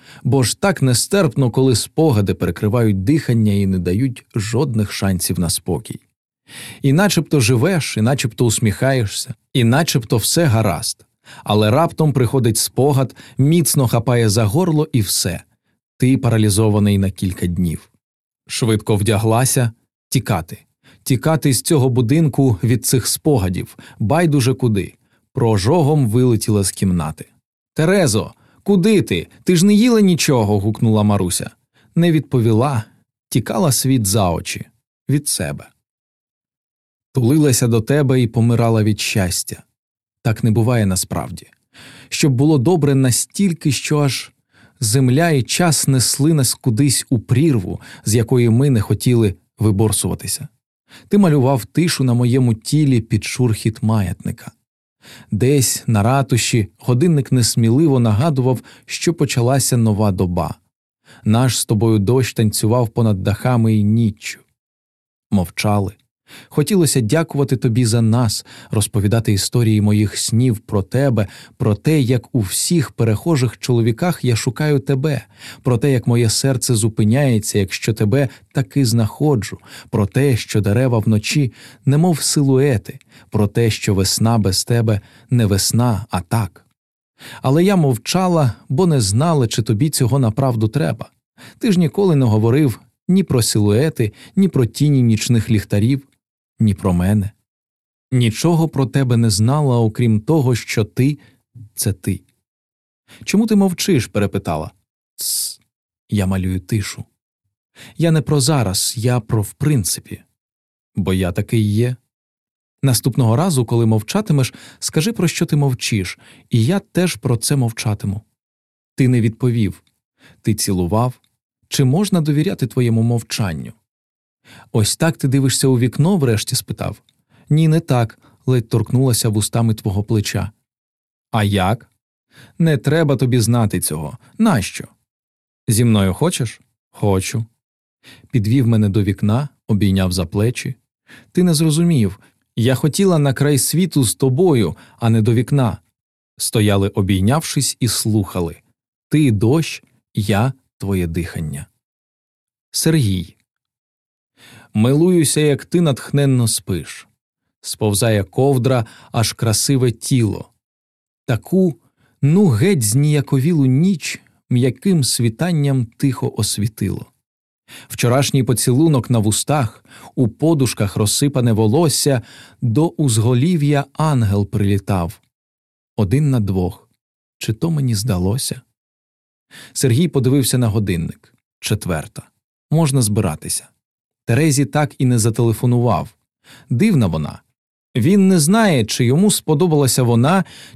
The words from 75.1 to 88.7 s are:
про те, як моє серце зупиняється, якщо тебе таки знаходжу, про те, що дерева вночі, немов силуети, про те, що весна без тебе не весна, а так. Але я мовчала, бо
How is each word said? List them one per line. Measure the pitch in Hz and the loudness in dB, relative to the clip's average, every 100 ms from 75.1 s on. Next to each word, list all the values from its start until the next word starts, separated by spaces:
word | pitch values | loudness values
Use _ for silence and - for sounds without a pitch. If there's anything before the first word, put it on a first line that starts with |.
| 131 - - - - | -4 -8 -20 -20 -8
про | - 120 | -2 0
те, | 147 | 2
як | 131 - | 0 2
моє | 120 117 | 2 2
серце | - 135 127 - | 0 0 -2 -2
зупиняється, | 117 113 107 107 123 143 113 - 107 | 0 0 0 2 2 2 0 0 -2
якщо | 95 - - | -2 -4 -6
тебе | 110 107 131 127 - _ | -2 0 0 -2 -6 _
таки | - 131 143 127 | -6 -4 0 0
знаходжу, | 117 107 - 147 135 95 - - - - | 2 0 0 0 0 -4 -12 -18 -20 -6
про | 104 101 | -2 -2
те, | - 143 120 | 0 0 0
що | - 110 | -2 -2
дерева | 98 104 131 117 | 0 0 0 0
вночі, | 104 107 - 156 131 - - - | 0 0 0 -2 -2 -4 -20 -6
немов | - 139 180 156 | 0 2 2 0
силуети, | - - 139 131 143 131 - - - - - | -2 0 2 2 2 0 -4 -16 -20 -20 -6
про | 110 104 | -2 0
те, | - 117 | 0 0
що | - - | 0 -2
весна | 98 92 - 110 117 | 0 0 0 0 2
без | 98 90 | 0 -2
тебе | - 120 110 104 - - _ | -2 0 0 -2 -6 -20 _
не | 123 107 | 0 2
весна, | 98 - 110 123 104 101 | 0 0 0 0 -2 -4
а | 92 | -8
так. | - 113 104 - _ _ _ _ _ _ - - | -4 -4 -4 -8 _ _ _ _ _ _ -20 -6
Але | 131 143 | 0 2
я | 180 196 | 4 4
мовчала, | 147 120 - 180 185 170 135 - | 2 0 -2 -2 0 2 0 -2
бо | - | -4